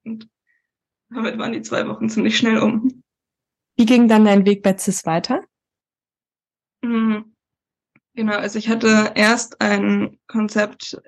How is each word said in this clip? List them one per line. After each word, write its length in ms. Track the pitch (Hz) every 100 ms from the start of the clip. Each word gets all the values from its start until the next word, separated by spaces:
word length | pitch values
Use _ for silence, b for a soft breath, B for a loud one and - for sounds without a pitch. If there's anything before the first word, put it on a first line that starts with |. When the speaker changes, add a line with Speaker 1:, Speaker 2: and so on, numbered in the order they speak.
| -
Speaker 1:
Und 240 | 220 - _ _ _ _ _ _ _ _
damit 280 | 233 226 -
waren 120 | -
die 120 | 113
zwei 240 | - - -
Wochen 200 | 214 -
ziemlich 300 | - 214 220
schnell 220 | 226 220
um. 440 | 214 226 254 - _ _ _ _ _ _ _ -
Speaker 2:
Wie 100 | 226
ging 220 | 247 233
dann 160 | 220
dein 220 | 214 196 196
Weg 160 | 202
bei 160 | 202 190
cis 280 | - 185 -
weiter? 380 | 160 - 277 - _ _ _ _ _ _ _ _ _ _ _ _ _
Speaker 1:
Mm, 500 | 240 226 220 214 220 _ _ _ _ _ _ _ _
genau, 240 | - 220 208
also 220 | 208 214
ich 100 | 214
hatte 420 | 226 226 214 214 -
erst 440 | 214 233 - -
ein 600 | 208 202 202 202 208 - _
Konzept 760 | 226 214 214 208 - - -